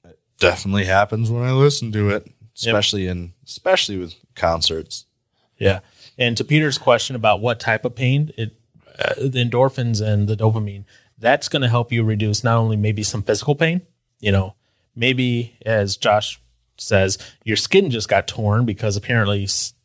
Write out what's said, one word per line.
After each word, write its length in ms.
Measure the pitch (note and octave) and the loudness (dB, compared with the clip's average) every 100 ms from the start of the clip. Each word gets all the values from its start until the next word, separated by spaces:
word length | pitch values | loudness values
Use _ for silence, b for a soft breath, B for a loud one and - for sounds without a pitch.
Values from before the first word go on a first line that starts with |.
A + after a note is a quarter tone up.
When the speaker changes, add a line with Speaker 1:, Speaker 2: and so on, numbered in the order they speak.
| _ | _
Speaker 1:
it 120 | _ _ _ | _ _ _
definitely 460 | F2 F2+ G2 G2+ F#2 | 0 0 -2 0 2
happens 440 | F#2+ G#2 A2 A2+ | 2 2 0 -2
when 140 | A#2+ | -2
I 80 | B2 | 0
listen 400 | C3 C#3+ C#3+ A#2 | 2 2 2 -4
to 180 | G#2+ G2+ | 0 0
it, 200 | G#2 - _ - - | 0 -4 _ -20 -6
Speaker 2:
Yep. 140 | A#2 | 0
Speaker 1:
especially 340 | A2 G2+ G2+ F#2 | 0 0 -2 -4
in, 260 | F2+ F2 - - | -6 -8 -16 -18
especially 520 | - F3 F#3 - G2 | -6 0 0 0 -6
with 160 | F2 - _ | -8 -12 _
concerts. 720 | - E2+ A2+ - D#2+ D#2 - - _ _ _ _ _ | -2 0 0 0 -4 -8 -14 -16 _ _ _ _ _
Speaker 2:
Yeah. 220 | G2 F#2 b b b - | 0 0 b b b -2
And 180 | B2 A#2 | -2 0
to 60 | |
Peter's 360 | A#2+ D3 D#3 B2+ | 0 2 2 0
question 360 | - A#2+ - B2+ | 2 2 2 -2
about 240 | A2 G2 | 0 2
what 200 | A2+ A#2 | 0 -2
type 260 | - A2 B2 | -2 -2 -4
of 80 | A#2 | -2
pain, 360 | B2+ C#3 D3+ - | 0 0 0 -4
it, 180 | A2 - _ _ _ - | -10 -10 _ _ _ -6
uh, 160 | - - | -4 -2
the 300 | C#3 B2+ A#2+ | -2 -2 0
endorphins 560 | A#2+ C3 - A#2+ G#2+ | 2 2 2 -2 -2
and 260 | G#2+ G#2 G#2 | 0 2 2
the 80 | G#2+ | 2
dopamine, 500 | A2 A2 G#2 G2+ G#2 b b _ | 2 2 -2 -10 -16 b b _
that's 300 | A2+ D3 - | 2 2 0
gonna 200 | D3+ B2+ | -2 2
help 220 | A#2+ A#2 | 2 0
you 120 | A#2 | 0
reduce 400 | A2 G#2+ G#2+ G#2 | 0 0 0 0
not 140 | A#2+ A#2 | 2 2
only 180 | A2+ G#2+ | 2 0
maybe 280 | G#2+ G#2+ | 0 -2
some 180 | G#2+ A2 | -4 -4
physical 320 | F#2+ G#2 - | -2 -2 0
pain, 280 | C#3+ E3 F3 - _ _ _ | 0 0 -2 -6 _ _ _
you 120 | G#2+ | 0
know, 240 | G2 F#2+ - _ _ _ - | 0 0 -8 _ _ _ -2
maybe, 600 | B2+ C3 B2+ A#2+ A#2 _ A2 | 0 2 0 -2 -4 _ -2
as 300 | A2 G2+ - | 0 0 0
Josh 440 | A#2 G#2 - - _ _ _ _ | 2 2 0 -10 _ _ _ _
says, 420 | - G2+ F#2+ F#2+ B B | 0 2 2 -2 B B
your 140 | - G#2 | -4 -4
skin 340 | - F#3+ F#3+ | 2 2 2
just 180 | A#2 - | -2 0
got 180 | G2 - | 0 0
torn 380 | - G#2+ G#2 A#2+ | -2 0 2 0
because 320 | G2 A2 G2+ | -2 -4 -4
apparently 460 | - A#2+ G2+ G2+ | -2 0 2 0
s-, 320 | G2 - - - | -2 -4 -6 -10